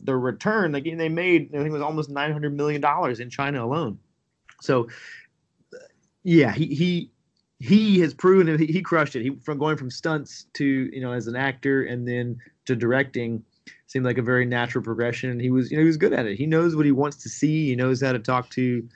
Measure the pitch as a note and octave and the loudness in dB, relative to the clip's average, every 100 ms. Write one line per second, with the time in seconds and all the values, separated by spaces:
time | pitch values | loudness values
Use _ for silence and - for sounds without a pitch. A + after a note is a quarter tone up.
0 | - C3 B2 A2 G3+ A3 F3 C#3+ D#3+ E3 | -2 -2 -2 -2 -2 0 0 -2 -4 -4
1 | D#3+ E3 F3+ E3+ C#3+ D3 D3+ D3 D3 D#3 | -2 0 2 2 2 -4 -4 -2 -4 -4
2 | C#3+ C#3 D3 D3+ D3 C#3+ D3 D3 C#3+ D#3 | -4 -4 -4 -2 -4 -2 -2 0 0 0
3 | D#3 A#2 B2 - C#3 C#3+ A#2 D3+ C3 G2 | 0 -4 -8 -6 -4 -2 -2 -2 -4 -6
4 | _ _ _ _ _ _ - C3 A#2 - | _ _ _ _ _ _ 0 0 0 -8
5 | - - - _ _ _ _ - - _ | -20 -20 -20 _ _ _ _ -20 -20 _
6 | _ _ F#3 E3 B2 G2+ D#3+ D#3 F3+ F3 | _ _ 4 6 6 2 -2 0 0 0
7 | C3 _ _ _ _ - A#2+ G#3 A3 F#3+ | -6 _ _ _ _ -12 4 4 6 6
8 | D#3+ C3 F#3 F#3+ E3 D#3 D#3 E3 - E3 | 4 4 6 6 6 4 2 0 0 0
9 | D3 B2+ A#2+ C3 - D3 D3+ D3+ B2+ - | 0 -2 -6 -6 -6 -4 -2 -2 -6 -6
10 | E3 D#3 C3+ - - - C#3+ C3+ B2+ C3 | -4 -4 -6 -14 -16 -4 0 0 -2 -6
11 | B2+ B2 A2 A#2+ C#3 C3 C#3 C3+ - B2 | -6 -6 -6 -4 -4 -2 0 0 0 -4
12 | B2 B2 A#2+ A#2+ - _ - B2 A#2+ C3 | -4 -4 -4 -8 -14 _ -4 -2 2 0
13 | C3+ B2 A#2 A2+ - _ - - _ C3+ | 0 -4 -6 -6 -10 _ -20 -20 _ -4
14 | B2+ A#2+ A#2 B2+ B2 B2 A#2+ B2 G#2+ A2+ | 0 0 2 2 2 0 -2 -2 -4 -2
15 | A#2+ A#2 C3 A#2+ B2+ B2+ A#2+ D3+ D#3+ D#3 | -2 -2 -6 -4 0 0 0 2 4 4
16 | G3+ - A2+ G2+ D3+ D#3+ E3+ D#3 D3 C3+ | 2 2 -2 -2 0 2 2 2 4 4
17 | D3 C#3+ - - - D#3 D3 B2 B2+ B2+ | 0 -4 -12 -2 0 2 0 0 0 0
18 | C3+ B2 G#2 B2+ B2 - B2+ A#2+ A#2 | 0 -2 0 -2 -2 -2 0 0 -4